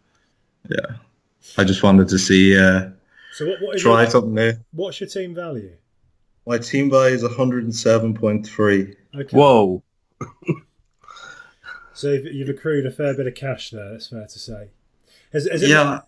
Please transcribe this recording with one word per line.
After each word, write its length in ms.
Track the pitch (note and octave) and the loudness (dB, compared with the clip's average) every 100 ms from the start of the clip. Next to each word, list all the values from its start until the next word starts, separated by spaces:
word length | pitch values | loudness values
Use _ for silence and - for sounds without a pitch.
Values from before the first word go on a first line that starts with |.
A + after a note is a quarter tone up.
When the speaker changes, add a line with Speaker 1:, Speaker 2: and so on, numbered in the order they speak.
| _ _ _ _ _ _ - | _ _ _ _ _ _ -8
Speaker 1:
yeah. 260 | - - A2+ _ _ _ _ - - | -8 -8 -14 _ _ _ _ -8 -2
I 80 | F#2+ | 0
just 180 | F#2 | 2
wanted 240 | G2+ G2 F#2 | 6 6 6
to 100 | F#2 | 0
see, 400 | - F#2+ G2 G2 | 4 4 6 6
uh, 300 | F#2+ F#2 F#2 - _ _ - | 4 2 -2 -12 _ _ -20
Speaker 2:
So 140 | - D3+ | -10 -8
what, 140 | F3+ | -6
what 140 | G3 G3 | -6 -2
is 60 | |
Speaker 1:
try 220 | B2 A2+ | 2 4
Speaker 2:
your, 60 | A#2 | 4
Speaker 1:
something 220 | B2 A2 | 2 0
new. 200 | A2 A2+ A2+ - | 0 -2 -2 -10
Speaker 2:
what's 300 | D#3 F#3+ - | -10 -10 -10
your 80 | G3 | -12
team 260 | G3 F3+ E3+ | -10 -12 -12
value? 380 | E3+ C3 G2 E2 _ _ _ _ _ _ - | -12 -12 -14 -20 _ _ _ _ _ _ -6
Speaker 1:
My 100 | A#2+ | -6
team 320 | A#2 C3+ C#3 | -2 -2 2
value 260 | C3 C3 B2 | 4 4 2
is 80 | |
a 40 | A#2+ | -2
hundred 360 | C3+ B2+ B2 A2+ | -2 -2 -2 -6
and 100 | A2+ | -2
seven 380 | A#2 A2+ A2 | 2 2 2
point 340 | A2 A2 G#2+ - | -2 -2 -2 -4
three. 480 | - G#2 G2+ G2 - _ | -2 2 2 -2 -10 _
Speaker 2:
Okay. 220 | C#3 C#3 C3 | -14 0 4
Speaker 3:
Whoa. 460 | C#3+ A#2+ G2 F#2 - _ _ _ | 6 6 2 -2 -10 _ _ _
<laughs> 100 | - _ - D#3 _ _ _ _ - - - - - _ - - - | -16 _ -8 -8 _ _ _ _ -20 -20 -20 -20 -20 _ -20 -20 -20
Speaker 2:
So 200 | - C#3+ | -10 -4
you've, 120 | C#3 D3 | -4 -4
you've 160 | C#3+ C3+ | -8 -8
accrued 360 | - D#3+ D3 C3 | -6 -4 -2 -4
a 40 | |
fair 220 | B2+ C#3+ C3 | -4 -4 -4
bit 120 | B2+ | -6
of 80 | - | -8
cash 340 | C3+ B2 - | -10 -10 -12
there, 240 | A2 G2+ | -16 -16
it's 140 | A2+ - | -18 -16
fair 180 | A#2 G#2 | -16 -16
to 140 | - | -18
say. 300 | - G#2 G#2 _ _ _ _ _ _ | -18 -18 -20 _ _ _ _ _ _
Has, 120 | D3+ D#3 | -6 -4
has 140 | D#3+ | 0
it 80 | C#3 | 2
Speaker 1:
Yeah. 300 | D3+ C#3+ C3+ | 4 2 -2